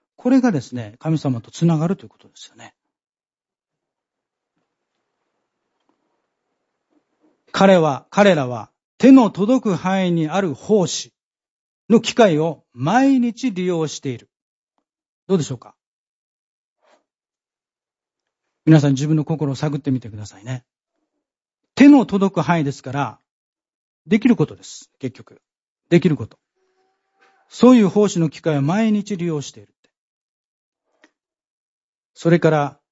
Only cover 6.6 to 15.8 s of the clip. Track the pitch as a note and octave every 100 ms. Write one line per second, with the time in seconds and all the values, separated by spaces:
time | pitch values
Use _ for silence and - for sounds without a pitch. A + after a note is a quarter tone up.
6.6 | _ _ _ _ _ _ _ _ _ -
7.6 | G3 F#3 D#3 B2+ _ - G3+ D#3+ B2+ A#2+
8.6 | G2+ _ _ - A#3+ C4+ G#3 - G#3 C4
9.6 | A3 F3 F#3 F#3+ F3+ E3+ D3+ F3+ F#3+ C3
10.6 | - G#3+ E3 - - _ _ _ _ _
11.6 | _ _ - A3 - - G#3+ D3+ E3 C#3+
12.6 | _ A#2+ C#3 A#3 C#4 C4 A#3+ - C4 F#3
13.6 | F3+ E3+ D#3 - C#3 A#2 _ _ _ _
14.6 | _ _ _ _ _ _ - F#3+ C#3 B2
15.6 | G#2 _